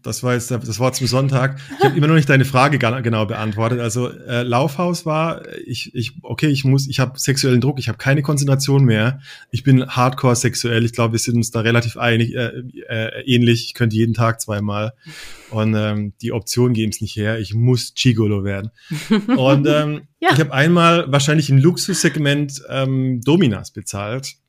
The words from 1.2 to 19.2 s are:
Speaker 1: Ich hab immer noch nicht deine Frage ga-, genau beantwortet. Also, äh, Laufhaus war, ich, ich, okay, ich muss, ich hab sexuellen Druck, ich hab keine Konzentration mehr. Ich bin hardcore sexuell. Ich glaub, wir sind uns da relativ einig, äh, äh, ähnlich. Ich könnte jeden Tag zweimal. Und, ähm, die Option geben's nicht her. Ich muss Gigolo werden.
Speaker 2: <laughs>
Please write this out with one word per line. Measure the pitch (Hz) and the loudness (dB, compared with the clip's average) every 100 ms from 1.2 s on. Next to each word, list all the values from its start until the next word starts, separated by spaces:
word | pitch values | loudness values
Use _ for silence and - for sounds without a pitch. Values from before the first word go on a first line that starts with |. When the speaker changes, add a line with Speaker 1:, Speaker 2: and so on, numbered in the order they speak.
| 139 135 131 - - - | 0 0 0 -4 -14 0
Speaker 1:
Ich | 392 | 2
hab | 175 | 2
immer | 151 | 4
noch | 160 | 4
nicht | 151 | 6
deine | 135 123 | 4 4
Frage | 127 143 139 | 4 4 4
ga-, | 113 127 | 0 0
genau | 117 110 104 | -2 -2 -2
beantwortet. | 110 110 104 113 123 | -4 -6 -2 -2 -2
Also, | 120 120 123 | -2 -4 -6
äh, | - - 120 | -8 -6 -4
Laufhaus | 123 120 156 - 175 170 160 | 0 0 0 -2 -4 -4 -2
war, | 156 165 - - - - | -2 -2 -6 -12 -14 -10
ich, | 117 - | -10 -8
ich, | - 110 - | -8 -8 -10
okay, | - 117 156 | -10 -2 0
ich | 139 | 2
muss, | 135 139 135 | 2 2 2
ich | - | -2
hab | 127 - | -4 -2
sexuellen | - 135 135 123 | -4 0 2 2
Druck, | 127 135 | 2 -2
ich | 120 | -6
hab | 110 | -4
keine | 135 147 | 0 0
Konzentration | 143 143 139 135 135 139 131 | 0 0 2 0 2 4 4
mehr. | 110 113 139 - - - | 4 2 -2 -14 -20 -10
Ich | 117 | -2
bin | 139 131 131 | 4 4 4
hardcore | - 127 135 131 117 | 0 0 2 0 2
sexuell. | 120 - 120 113 117 | 0 -2 -2 0 0
Ich | |
glaub, | 117 117 | 0 -2
wir | 113 | 0
sind | - 117 | 0 0
uns | 110 | 0
da | 117 | -2
relativ | 110 117 117 - | 2 2 0 -4
einig, | 120 113 117 | 0 0 0
äh, | 123 117 131 127 - - | -4 -6 -8 -14 -18 -10
äh, | 117 113 113 - | -6 -6 -8 0
ähnlich. | 120 120 117 - | 4 4 2 -2
Ich | |
könnte | - 120 110 | -2 -2 2
jeden | 117 | 0
Tag | 113 113 113 | 0 -2 -2
zweimal. | - 101 104 104 110 _ 160 - - - - | -6 -6 -4 -4 -6 _ -20 -18 -18 -18 -8
Und, | 110 110 107 | -2 0 0
ähm, | 107 104 104 - | -2 -4 -6 -8
die | 117 | -6
Option | 120 - 120 123 | -6 -4 0 0
geben's | 110 110 - | 2 -2 -4
nicht | 104 - | -8 -4
her. | 104 113 | -4 -4
Ich | 95 | -4
muss | 110 120 123 - | 0 2 2 -2
Gigolo | - 131 113 107 104 98 | 0 2 2 0 0 -2
werden. | 98 107 _ - | -6 -8 _ -10
Speaker 2:
<laughs> | 151 - 208 | -10 -2 -2